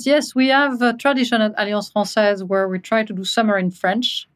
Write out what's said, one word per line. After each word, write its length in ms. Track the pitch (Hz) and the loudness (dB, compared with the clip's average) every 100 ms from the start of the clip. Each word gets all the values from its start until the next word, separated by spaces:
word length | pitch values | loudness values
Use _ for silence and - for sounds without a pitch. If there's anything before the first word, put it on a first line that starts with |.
| 269 | 2
yes, 300 | 294 - 254 | 0 0 0
we 140 | 262 | 2
have 320 | 269 285 247 | 4 2 2
a 100 | 240 | 0
tradition 500 | 240 285 262 247 233 | 0 0 0 0 2
at 120 | 214 208 | 0 0
Alliance 320 | 202 208 190 | -2 -2 -4
Francaise 540 | 214 208 - 208 202 | -2 -2 2 2 2
where 240 | 185 190 190 | 0 0 0
we 100 | 185 | -2
try 280 | - 220 214 | -2 -2 -2
to 80 | |
do 100 | 185 | -6
summer 340 | 190 - 220 202 | -4 0 2 2
in 140 | 180 | 0
French 560 | 180 185 208 247 - - | -2 -2 0 -2 -6 -10